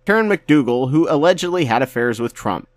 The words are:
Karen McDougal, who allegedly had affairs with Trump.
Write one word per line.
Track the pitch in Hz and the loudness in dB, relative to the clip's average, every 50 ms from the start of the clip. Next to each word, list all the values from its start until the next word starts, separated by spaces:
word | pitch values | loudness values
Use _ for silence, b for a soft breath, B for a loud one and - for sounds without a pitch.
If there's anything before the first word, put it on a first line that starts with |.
| _ | _
Karen | - 202 220 220 208 | 0 0 0 2 0
McDougal, | 202 - - - 147 151 131 110 120 123 131 127 | -2 -2 0 2 2 2 2 2 0 0 -2 0
who | 139 160 165 - | 0 0 2 2
allegedly | 156 143 151 175 180 165 175 175 175 180 160 | 2 2 2 2 2 2 -2 -4 -2 -2 0
had | 120 110 120 | 0 0 0
affairs | 135 123 - 120 120 120 117 110 | 0 -2 -2 -2 -2 -2 -2 -4
with | 120 117 - | -6 -8 -8
Trump. | - - 110 92 71 - _ _ | -8 -6 -6 -6 -6 -8 _ _